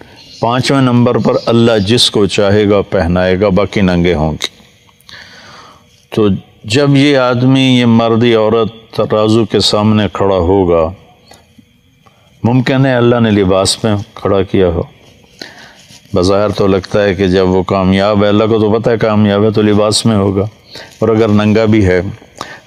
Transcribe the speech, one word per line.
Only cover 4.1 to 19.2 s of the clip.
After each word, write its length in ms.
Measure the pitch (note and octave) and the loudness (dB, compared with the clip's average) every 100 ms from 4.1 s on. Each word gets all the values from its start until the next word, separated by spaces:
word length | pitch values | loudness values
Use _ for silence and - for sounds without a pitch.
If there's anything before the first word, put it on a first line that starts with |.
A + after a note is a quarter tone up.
होंगे। 360 | D#2+ D#2 D2+ - - _ _ _ _ - - - - - - - - _ _ _ | 0 -2 -6 -10 -14 _ _ _ _ -20 -20 -20 -20 -20 -20 -20 -20 _ _ _
तो 220 | - G#2+ F#2+ - _ A2 | -2 -2 -2 -8 _ -6
जब 300 | A#2+ C#3+ C#3 | -2 2 2
ये 180 | C#3+ | 2
आदमी, 640 | C#3 B2 B2 C3 C3+ C3 B2 | 2 0 0 0 2 2 2
ये 80 | A#2+ | 2
मर्द 380 | A2+ A#2 A2+ | 2 2 2
या 160 | A#2+ A2+ | 2 2
औरत 280 | G#2+ A2+ A2 - - - | 2 0 -2 -6 -10 -6
तराजू 440 | G2+ G#2+ A2 A2+ | -2 0 2 0
के 160 | G#2+ G#2+ | 0 0
सामने 480 | F#2 G#2 G#2+ G#2+ G2 | 0 0 0 0 -2
खड़ा 280 | - G2 F#2+ | -2 -2 0
होगा, 580 | F2 G2 F2 E2 D#2+ F#2+ - _ _ - _ - _ _ _ _ _ _ _ _ | 0 0 2 0 -2 -6 -20 _ _ -20 _ -20 _ _ _ _ _ _ _ _
मुमकिन 420 | A2 B2+ B2 C3 C3+ | -2 0 0 0 0
है 100 | B2 | 2
अल्लाह 240 | A#2+ A#2+ | 2 2
ने 100 | A2+ | 2
लिबास 480 | G#2 F#2 F#2+ G2 - | 2 2 0 0 -2
में 200 | A2+ G2+ G2+ - | -2 -4 -6 -8
खड़ा 260 | G2 G2 | -2 -2
किया 240 | F#2+ G#2 F2+ | -2 0 0
हो। 220 | E2+ - - - - _ _ - - - - - - - | -2 -8 -14 -20 -20 _ _ -20 -20 -20 -20 -20 -20 -6
बज़ाहिर 360 | F#2+ F#2 G2 G#2 | -2 0 0 -2
तो 160 | F#2+ G2+ | -2 0
लगता 320 | F#2+ - G#2+ | -2 -2 -2
है 160 | G2+ | -2
कि 140 | F#2 G2 | 0 0
जब 180 | F#2 F#2 | 0 0
वो 160 | F#2 | 0
कामयाब 600 | F2+ G2 F#2 F#2+ G2 G#2 | -2 -2 0 0 0 0
है, 60 | G#2 | 2
अल्लाह 200 | G#2 A2 | 2 0
को 100 | A2 | 0
तो 120 | G#2+ | 0
पता 200 | A2 A#2+ | 0 -2
है 80 | A2+ | -2
कामयाब 460 | A2+ G#2+ | 0 0